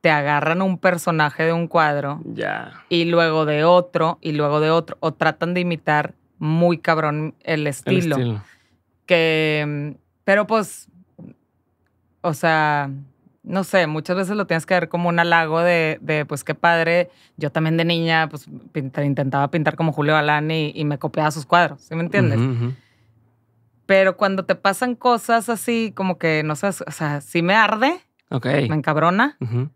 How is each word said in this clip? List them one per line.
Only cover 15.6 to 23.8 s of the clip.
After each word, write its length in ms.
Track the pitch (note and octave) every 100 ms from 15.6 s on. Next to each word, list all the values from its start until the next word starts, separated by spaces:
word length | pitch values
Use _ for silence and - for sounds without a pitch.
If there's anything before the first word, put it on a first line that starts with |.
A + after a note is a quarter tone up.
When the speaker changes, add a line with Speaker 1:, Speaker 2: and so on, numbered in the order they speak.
Speaker 1:
de, 380 | F3 E3+ D#3+ D#3
de, 240 | D3 D3+ D3
pues, 180 | C#3+
qué 120 | - D3+
padre. 540 | F3 E3+ E3 E3+ F3 _ _ -
Yo 140 | D3
también 240 | D#3+ D#3+ E3
de 60 | E3+
niña, 420 | E3+ E3 D#3+ D#3
pues, 160 | D3+ - D3 -
pinta-, 320 | D#3 C3+ C#3+
intentaba 460 | C#3+ C#3 C3+ C#3 C#3
pintar 240 | C3+ D3 D#3
como 160 | E3
Julio 220 | D3 D3
Galán 360 | D#3 D3 D3+ D3+
y, 200 | D#3+ D3+ -
y 100 | D3
me 120 | C#3+
copiaba 320 | D3+ D#3+ D3+
sus 140 | D#3 C#3
cuadros, 360 | F3 E3 C#3+
¿sí 120 | _ E3
me 80 |
entiendes? 360 | E3+ G3+ A#2 A2
Speaker 2:
Ujú, 120 | B2+
ujú. 220 | A#2+ A#2+ C3 _ _ _ _ _ _ _ _ _ _